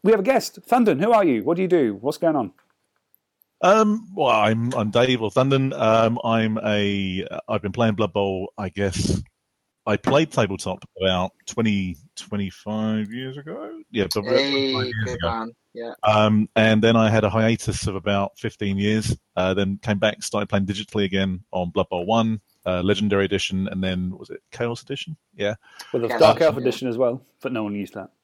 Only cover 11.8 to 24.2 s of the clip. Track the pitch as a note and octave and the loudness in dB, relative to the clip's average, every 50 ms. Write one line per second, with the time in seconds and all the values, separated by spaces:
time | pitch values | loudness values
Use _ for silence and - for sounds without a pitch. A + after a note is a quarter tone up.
11.8 | F#2+ F2+ E2+ - - - _ - - - G#2+ G2+ G2+ F#2 - - - G#2 G#2+ G#2+ | -2 -4 -8 -10 -16 -20 _ -20 -14 -10 -6 -6 -6 -6 -8 -12 -10 -8 -6 -4
12.8 | G#2+ A2 A2 G#2+ G#2+ G2+ A2 B2 C3 C3 C3 D3 C#3 D#3 - C4 - A2 - D#4+ | -2 -2 -2 -4 -4 -6 -10 -12 -12 -12 -12 -14 -14 -14 -14 -12 -12 -14 -16 -18
13.8 | D#4 _ - A2+ G2 F2+ - A2 G2+ G#2+ B2+ C3+ C#3 C#3 C#3 C3+ C3+ C3+ C3 B2+ | -18 _ -2 -2 -2 0 -2 -4 -2 0 0 2 2 2 0 0 0 0 -2 -2
14.8 | B2+ B2+ A#2 A2 G#2+ G2 - - F2 A#2 A2+ A2+ A2+ A#2 A#2 _ _ _ _ A#2 | -4 -4 -4 -6 -6 -6 -6 -4 -4 -4 -4 -4 -6 -10 -12 _ _ _ _ -14
15.8 | A#2 A#2 - - - G#2 G#2+ G#2+ G#2+ G#2+ G#2+ G#2+ A2 - _ A2+ A2 A2 A2 G#2+ | -14 -14 -10 -2 0 2 4 4 4 6 4 4 2 2 _ 2 4 4 4 4
16.8 | G#2 A2+ A#2 A2+ A2+ A2 G#2+ A2 G#2 G2+ F2+ A2+ A2 A2+ A2+ G#2+ - - B2+ A#2+ | 4 6 6 6 4 4 4 4 2 2 2 2 2 2 0 0 -2 -4 -4 -4
17.8 | - - F#2+ F#2+ E2 G#2 G2+ G2 G2 - _ - - A2+ - _ G#2+ G2+ G2 G2 | -4 -4 -4 -4 -2 -2 0 0 -2 -4 _ -8 -10 -10 -6 _ -4 -2 -2 0
18.8 | G2+ G#2 G#2+ A2 G#2+ A2+ - - _ _ _ F#2 F#2 F#2 F#2+ G2 G2+ F#2+ G2 G2+ | 0 2 2 0 0 -2 -4 -4 _ _ _ -2 0 0 2 0 0 0 -2 -4
19.8 | - A2+ G#2+ G2 G2+ G#2+ G#2 - - - - G#2+ G#2 - - G2+ G2 F#2 G2+ G2 | -2 -4 -2 0 0 0 -2 -2 -10 -6 -4 -4 -4 0 0 -2 0 -2 -4 -8
20.8 | G#2 - - A2 G2+ F#2+ F#2 F#2+ F#2+ F#2+ F#2 F#2 - _ - F#2 F2+ F2 E2 G2+ | -8 -6 -2 -2 -2 0 0 -2 -2 -2 -4 -8 -10 _ -6 -6 -6 -2 -2 -2
21.8 | F#2 _ F#2 F2+ F2 F#2+ A2 A#2 A2+ A2+ A2 G2+ _ _ _ _ _ F#2+ F#2 F2+ | -2 _ -4 -6 -2 0 2 2 2 0 -2 -6 _ _ _ _ _ -4 -2 0
22.8 | F2+ G2 G#2 F#2+ G#2+ G#2 G2+ G2 G2 F#2 G2+ F#2+ - - F#2+ F#2+ F#2+ G2 G2 F#2 | 2 0 0 2 0 0 0 0 0 0 -2 -2 -4 -4 -4 -4 -4 -4 -4 -4
23.8 | F#2+ F#2 F#2 F2+ F#2 F2+ F#2 - | -4 -2 -2 -4 -4 -6 -8 -10